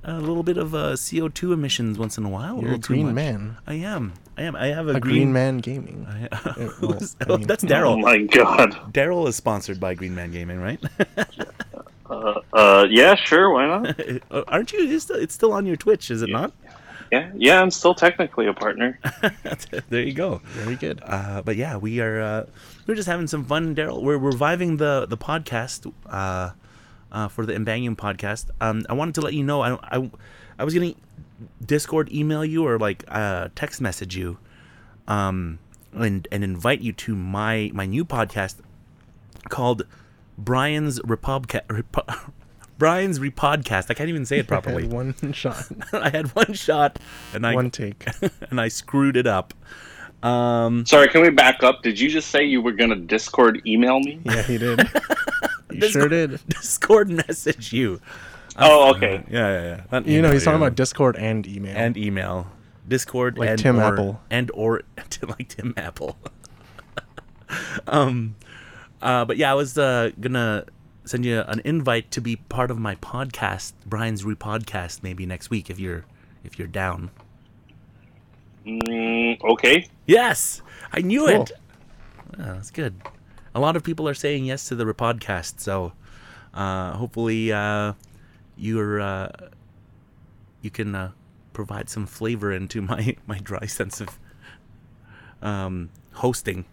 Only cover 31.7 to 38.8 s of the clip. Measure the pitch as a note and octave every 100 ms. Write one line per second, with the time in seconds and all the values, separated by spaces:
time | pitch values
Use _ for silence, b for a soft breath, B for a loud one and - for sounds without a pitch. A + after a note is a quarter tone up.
31.7 | C#3+ - D#3+ D3+ D3 D3+ D3+ D#3 D#3+ D#3
32.7 | A#2 G#2+ G2 - G#2 G#2+ F#2 F2 - D3
33.7 | - A#2 F2+ F#2+ F#2 F2+ F2 - b b
34.7 | b b b - G#2 G2 F#2+ F2 D#2+ -
35.7 | - - G2 A2+ G2 E2 G2+ G2+ F2+ A2
36.7 | C#3 A#2 G2 - G#2 F#2 G2 G#2+ A2 G#2+
37.7 | - F#2+ A2+ E3+ B2+ G#2+ - F#2+ - -
38.7 | -